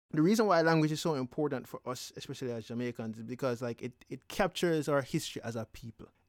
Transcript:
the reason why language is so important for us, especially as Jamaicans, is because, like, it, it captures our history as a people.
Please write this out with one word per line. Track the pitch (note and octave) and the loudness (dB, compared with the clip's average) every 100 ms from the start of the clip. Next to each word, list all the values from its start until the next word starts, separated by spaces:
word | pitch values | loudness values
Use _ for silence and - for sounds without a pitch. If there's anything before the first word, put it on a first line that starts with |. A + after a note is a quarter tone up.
| _ | _
the | D#3 | 4
reason | D#3+ A3 G#3+ | 6 6 6
why | E3+ | 6
language | E3 E3 D3+ | 6 6 4
is | D3+ | 2
so | F3 D3 | 0 0
important | B2+ - D3+ C3+ A2 | -2 -2 -2 -2 -6
for | B2 | -10
us, | - B2 - - | -8 -8 -10 -12
especially | - C3+ B2+ | -12 -8 -6
as | A#2 G#2+ | -6 -6
Jamaicans, | A#2 B2 A#2 A2+ A2 | -6 -4 -4 -8 -8
is | |
because, | A2+ B2 C3+ A#2 | -10 -4 -2 -2
like, | B2 A#2+ | -4 -6
it, | B2+ - - | -10 -12 -14
it | B2+ - | -14 -8
captures | - F#3+ - F3 D#3+ D3 | 0 0 2 2 2 2
our | C#3+ | 0
history | B2+ D#3+ - - | 0 -2 -4 -8
as | A#2 A2+ | -6 -6
a | A2 | -8
people. | - A#2 - - _ | -12 -16 -16 -20 _